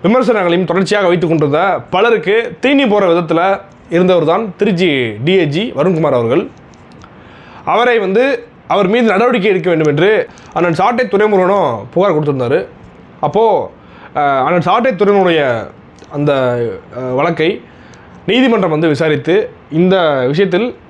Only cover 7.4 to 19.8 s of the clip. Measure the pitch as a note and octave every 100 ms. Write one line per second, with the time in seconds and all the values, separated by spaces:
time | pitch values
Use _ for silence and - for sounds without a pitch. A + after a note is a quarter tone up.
7.4 | - - - F#3 B3 A3+ F#3+ G3 C4+ B3
8.4 | - - - F3+ F#3 A#3 A3+ F#3+ B3 A#3
9.4 | G3+ F#3+ E3+ E3 D3+ D3 F#3 G#3+ - -
10.4 | - F#3 F3 E3 G3 A#3 A#3+ G3 G#3+ G3
11.4 | F3+ G3+ D#3 A2+ A2+ F3 G3+ D#3 D3 C3+
12.4 | A#2+ D#3 - - - - - - - G3
13.4 | A3+ F3 G2 - - - - C#3 C#3+ C3+
14.4 | C3+ F3 E3+ G#3+ B3+ F3+ G3+ G3+ F3+ E3
15.4 | C#3 A#2 G2+ - - - - D3 D3 C#3
16.4 | B2+ B2 A#2 F#2+ - - B2+ B2+ E3 D#3+
17.4 | D#3+ A3+ - - - - - - - A#3
18.4 | B3+ A3+ F#3 D#3 E3 C#3 D#3+ C#3+ C#3 F#3+
19.4 | - - - D#3